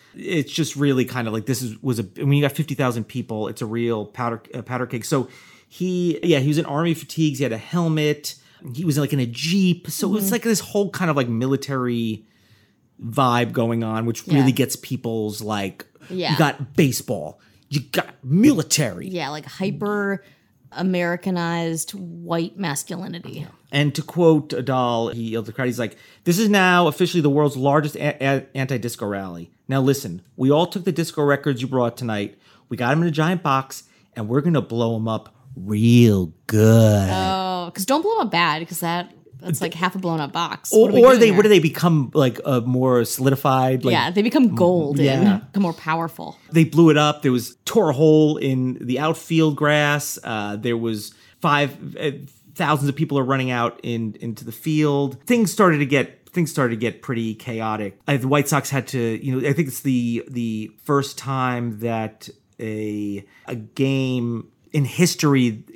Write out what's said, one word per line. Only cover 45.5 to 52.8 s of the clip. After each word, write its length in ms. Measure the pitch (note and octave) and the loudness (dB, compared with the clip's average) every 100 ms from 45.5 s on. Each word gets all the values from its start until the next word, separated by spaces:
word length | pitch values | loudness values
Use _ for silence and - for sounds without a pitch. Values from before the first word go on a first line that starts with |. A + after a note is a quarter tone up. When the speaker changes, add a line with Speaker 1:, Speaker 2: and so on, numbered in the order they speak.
| G3 | -2
Speaker 2:
more 80 | F#3 | -2
powerful. 680 | E3 - D#3+ E3 - - - - | -2 -4 -4 -4 -8 -16 -16 -2
Speaker 1:
They 140 | D#3+ D#3+ | 2 4
blew 240 | C#3 E3 | 6 6
it 80 | D3 | 8
up. 240 | D3+ D3 | 4 2
There 100 | C#3+ | 0
was, 240 | B2 - - | 0 -2 -12
tore 260 | - A3+ F3 | -2 2 2
a 20 | |
hole 420 | C3 D#3 D#3 D3+ D3+ | 4 6 6 6 2
in 420 | C3+ C3 B2+ B2 | 0 0 0 -4
the 180 | B2 B2+ | -4 -2
outfield 560 | D#3 E3 - D#3+ D#3 C#3 | -2 -4 -2 2 2 2
grass. 640 | D3 D3+ D3 D3 C#3+ - - | 2 2 2 0 -4 -10 -8
Uh, 320 | A2 G#2 G#2 | -6 -6 -6
there 180 | A#2+ A#2 | -4 -2
was 380 | A2+ A2 G2+ - _ _ | -2 -6 -8 -16 _ _
five, 560 | E3+ D3 C#3+ - - - | 0 2 0 -4 -14 -8
uh, 140 | D3+ B2+ - _ _ - | -6 -6 -12 _ _ -2
thousands 340 | D#3 D3+ | 0 2